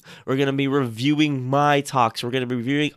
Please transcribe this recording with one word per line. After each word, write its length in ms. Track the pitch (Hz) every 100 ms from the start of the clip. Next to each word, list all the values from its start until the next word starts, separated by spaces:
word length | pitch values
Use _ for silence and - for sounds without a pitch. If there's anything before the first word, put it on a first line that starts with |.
| - -
We're 120 | - 135
gonna 160 | 139
be 140 | 139 139
reviewing 760 | 139 123 110 139 147 151 135
my 380 | 127 139 147 143
talks. 420 | 139 131 113 -
We're 60 | 120
gonna 160 | 131 123
be 80 | 123
reviewing 360 | 120 143 147